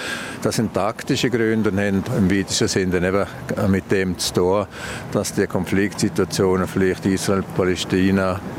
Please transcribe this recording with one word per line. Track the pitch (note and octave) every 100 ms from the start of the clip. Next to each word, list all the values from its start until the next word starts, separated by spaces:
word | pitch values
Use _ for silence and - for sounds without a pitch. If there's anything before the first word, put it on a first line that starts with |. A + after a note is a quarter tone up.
| - - - -
Das | A2+ G#2+
sind | G#2+
taktische | F#2+ G2+ - - C3 C3
Gründe | A2+ A2 A2 G#2+
und | F#2+
haben | G2+ G2 G2+ B2
im | F#2
weitesten | G2 F#2+ - G#2+
Sinne | G2+ F#2 F2+
eben | F#2 G2 F2+ - - - G#2
mit | F#2+ -
dem | G2+ F#2 E2+
zu | -
tun, | - F2+ G2+ F#2+ - - - -
dass | - -
die | - F#2+
Konfliktsituationen | G2+ F2 G2 G2+ - G#2 - F#2 - F#2+ F#2 F2+
vielleicht | G2 F#2+ E2+ G2+
Israel-Palästina, | F#2+ - G2 - - F#2 F2 - F#2+ F#2+ G2 F#2+ F2+ F2+